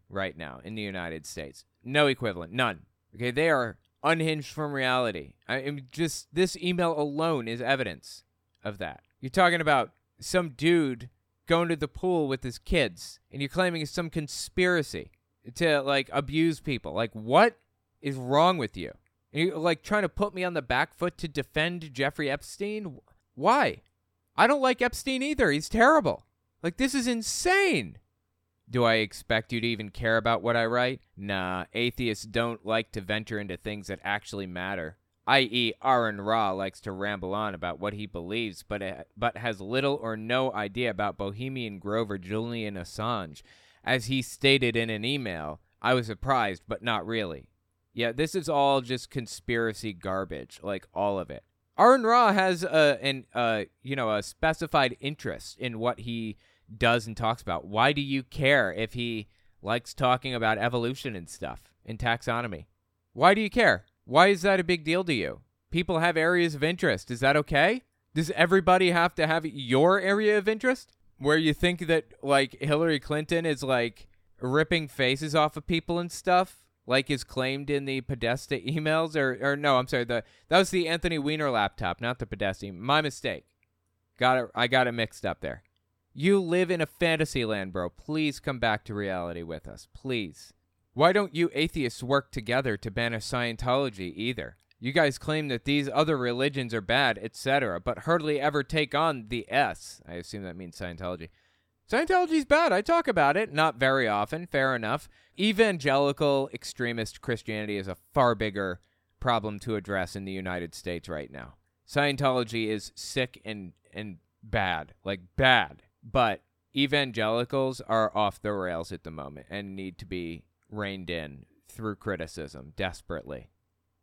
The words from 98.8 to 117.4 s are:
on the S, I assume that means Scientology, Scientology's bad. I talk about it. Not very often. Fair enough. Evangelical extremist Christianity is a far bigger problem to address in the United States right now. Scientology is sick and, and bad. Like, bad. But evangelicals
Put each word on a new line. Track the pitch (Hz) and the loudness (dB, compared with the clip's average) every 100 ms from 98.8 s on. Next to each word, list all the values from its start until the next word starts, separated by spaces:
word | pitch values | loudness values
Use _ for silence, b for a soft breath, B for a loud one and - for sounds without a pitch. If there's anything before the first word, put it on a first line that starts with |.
| 151 143 | 0 2
on | 160 135 110 | 0 0 -6
the | 120 - | -8 0
S, | 131 120 82 - - - | 0 2 -2 -14 -18 -12
I | |
assume | 87 - 104 | -12 -10 -10
that | 95 85 | -10 -12
means | 87 - | -14 -10
Scientology, | 90 85 90 90 82 _ _ _ _ _ _ | -10 -8 -8 -8 -12 _ _ _ _ _ _
Scientology's | 233 330 370 349 320 262 | 0 2 2 4 0 4
bad. | 302 330 | 4 4
I | 190 | 2
talk | 220 339 277 | 2 0 2
about | 180 143 170 | 4 4 2
it. | 220 | 0
Not | 143 156 120 | 0 0 2
very | 135 135 113 | 2 4 2
often. | 104 104 156 175 | 0 -2 -4 -2
Fair | 143 135 123 | 0 0 0
enough. | 110 147 - b b - | -2 -4 -6 b b 0
Evangelical | 208 208 220 175 139 139 143 139 147 139 135 | 0 4 2 2 2 4 2 2 2 2 -2
extremist | 120 - - 120 117 107 - | -8 -12 -6 -4 -2 -6 -8
Christianity | - 117 - 107 104 101 | -6 -6 -4 -6 -4 -4
is | 95 | -6
a | 90 _ | -10 _
far | 147 120 107 | 2 4 4
bigger | 107 98 95 90 _ _ _ _ | -2 -2 -4 -6 _ _ _ _
problem | 127 117 107 101 | 0 0 -2 -8
to | 120 107 | -4 -4
address | 98 98 90 101 | -2 -4 -2 -6
in | 98 | -8
the | |
United | 95 92 90 85 - | -6 -6 -6 -8 -10
States | 90 85 92 | -8 -8 -8
right | 76 69 | -10 -10
now. | 67 60 - _ _ _ | -14 -18 -20 _ _ _
Scientology | 147 143 135 139 127 117 113 107 | 0 0 2 2 2 0 -2 -2
is | 107 - | -4 -6
sick | - - 135 123 - | -14 -6 -4 -4 -6
and, | 107 104 90 - _ | -12 -10 -12 -18 _
and | 98 107 85 _ _ | -12 -12 -14 _ _
bad. | 110 113 95 82 76 - | -4 0 0 -2 -6 -10
Like, | 95 98 90 - | -8 -8 -8 0
bad. | 131 120 80 71 _ _ | 4 4 2 -8 _ _
But | 117 131 113 95 _ _ _ 135 | -2 2 2 0 _ _ _ -2
evangelicals | 139 147 135 113 107 117 | 0 2 0 -2 0 0